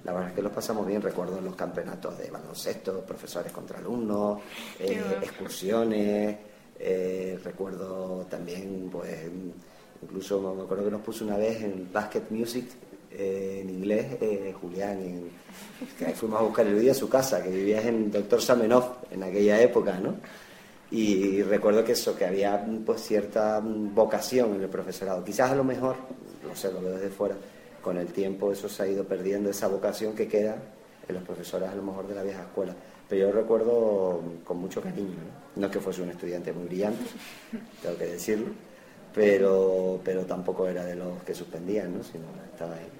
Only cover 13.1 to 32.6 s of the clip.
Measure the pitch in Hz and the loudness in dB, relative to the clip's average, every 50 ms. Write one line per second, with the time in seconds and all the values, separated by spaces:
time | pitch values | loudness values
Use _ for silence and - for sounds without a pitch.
13.1 | - 92 98 95 95 98 98 95 98 95 95 95 92 92 95 101 104 110 - 135 | -6 -2 -2 0 0 0 -2 -4 -4 -6 -6 -6 -4 -2 2 2 4 2 2 0
14.1 | 127 - 110 110 104 98 98 95 92 - 92 87 87 95 98 101 101 95 95 90 | -2 0 0 0 0 0 -2 -6 -8 -8 -8 -6 -4 -4 -2 -2 -2 -4 -4 -6
15.1 | 90 87 87 85 - - - - - - - - - - 262 - - - - - | -6 -6 -8 -10 -12 -16 -20 -18 -18 -16 -16 -16 -12 -12 -12 -12 -8 -4 -4 -4
16.1 | - - 117 110 107 110 113 104 - 117 113 104 101 104 117 131 135 - 110 - | -2 -2 -2 0 2 2 2 4 6 4 4 6 6 6 8 6 6 4 2 4
17.1 | - 131 - - 104 90 87 90 92 95 98 101 107 110 113 120 117 110 110 104 | 4 4 4 4 0 0 0 0 0 2 4 4 4 4 2 2 2 2 2 2
18.1 | 101 104 101 - 120 113 - - 127 120 113 107 120 123 123 - - - - - | 2 0 4 4 4 4 6 4 4 4 6 6 6 6 6 4 -6 -10 -12 -10
19.1 | 92 92 95 92 90 104 101 104 104 107 120 127 - 117 90 101 92 90 98 139 | -8 -6 -4 0 4 6 6 8 10 10 8 8 8 4 2 2 0 0 -2 -2
20.1 | - - - - - - - - - - - - - - - - - 113 107 104 | -2 -4 -8 -16 -18 -18 -20 -20 -20 -20 -20 -20 -20 -20 -10 -2 0 2 4 4
21.1 | 101 95 98 98 95 98 101 92 104 101 107 107 104 113 110 123 120 - - 110 | 4 4 4 4 4 2 4 4 4 4 6 6 6 6 6 4 2 2 2 0
22.1 | 92 - 98 90 95 98 101 101 101 104 104 110 110 110 - - 117 - - - | 2 2 2 2 2 2 2 2 2 0 0 -2 -4 -2 0 0 -2 -2 0 2
23.1 | 110 104 104 - - 110 107 107 107 107 107 113 107 107 107 101 98 113 107 107 | 2 2 2 2 0 2 2 2 2 0 0 -2 -2 -2 -2 2 6 6 6 6
24.1 | - - - - 123 127 120 110 104 95 95 87 - 92 92 92 92 - 98 95 | 4 -2 -2 2 2 4 4 4 2 0 -2 -2 -4 -6 -6 -6 -6 -6 -4 -2
25.1 | 95 90 92 104 101 - 127 127 135 139 131 131 123 120 127 131 127 - - - | -2 -2 -4 -4 2 2 4 4 4 2 2 2 0 0 0 -2 -2 -2 -8 -12
26.1 | - - - - - - - - - - - 98 92 90 90 92 92 92 98 98 | -14 -14 -14 -16 -16 -12 -12 -10 -8 -4 -4 -4 -2 -2 -4 -4 -4 -4 -4 -6
27.1 | 95 - 104 98 - - - - - - - - - - - 92 90 87 87 85 | -2 0 0 0 0 -4 -8 -14 -18 -20 -20 -20 -18 -6 -4 -2 -2 -2 -2 -2
28.1 | - 98 98 95 95 95 104 101 98 95 - 101 - - 101 95 98 101 95 95 | -2 -2 0 0 0 0 0 0 0 0 -4 -8 -4 -2 0 0 0 0 0 0
29.1 | 98 90 90 98 98 98 104 98 98 - 113 98 98 98 - 104 - - 110 107 | -2 0 0 0 0 2 2 0 0 0 0 0 2 2 0 0 0 0 -2 -2
30.1 | 107 - 107 - - 104 104 107 110 107 - - - - - - - - - - | 0 0 0 4 4 4 4 4 0 -4 -8 -14 -18 -20 -20 -20 -20 -16 -10 -8
31.1 | 90 90 90 - 92 87 85 - - 92 92 95 98 101 98 95 95 95 92 98 | -8 -8 -6 -8 -8 -8 -8 -4 -2 -2 -2 -2 -4 -4 -6 -6 -6 -6 -6 -6
32.1 | 104 98 95 98 95 92 90 - - 98 | -6 -4 -4 -4 -6 -6 -10 -6 -4 -4